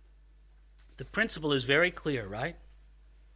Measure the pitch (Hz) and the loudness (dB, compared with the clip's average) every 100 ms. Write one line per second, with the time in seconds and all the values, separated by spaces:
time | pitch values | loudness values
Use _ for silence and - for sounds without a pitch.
0 | - - - - - - - - - - | -20 -20 -20 -20 -20 -20 -20 -20 -20 -18
1 | 135 202 226 165 156 139 120 143 180 - | -6 -2 -2 -2 0 2 4 4 4 0
2 | 160 131 98 107 156 - - - - - | -4 -4 -4 -6 -6 -8 -18 -20 -20 -20
3 | - - - | -20 -20 -20